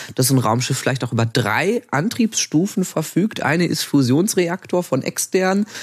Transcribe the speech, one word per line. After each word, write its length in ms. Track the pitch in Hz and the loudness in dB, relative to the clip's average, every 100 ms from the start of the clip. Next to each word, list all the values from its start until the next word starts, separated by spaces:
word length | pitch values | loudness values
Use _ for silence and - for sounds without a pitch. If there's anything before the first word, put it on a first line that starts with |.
| - | -6
dass 160 | - 127 | -2 2
ein 80 | 131 | 4
Raumschiff 380 | 110 117 - 135 | 4 0 0 -2
vielleicht 260 | 131 131 | -2 -2
auch 100 | 127 | -2
über 120 | 117 | 0
drei 580 | 113 127 107 113 175 240 - | 0 0 0 0 0 -2 -2
Antriebsstufen 960 | 135 208 - 220 - - 151 196 - | -2 0 0 0 0 0 0 0 0
verfügt. 580 | 185 160 151 - 107 - | -2 -2 -2 0 0 0
Eine 220 | 131 165 | 0 2
ist 180 | 170 165 | 0 -2
Fusionsreaktor 1040 | - 143 123 139 208 190 170 175 - 180 | 0 2 4 2 2 0 0 -2 -2 -2
von 180 | 175 - | 0 -2
extern, 600 | - - - 185 185 196 208 - | -2 -6 -2 0 2 0 -2 -8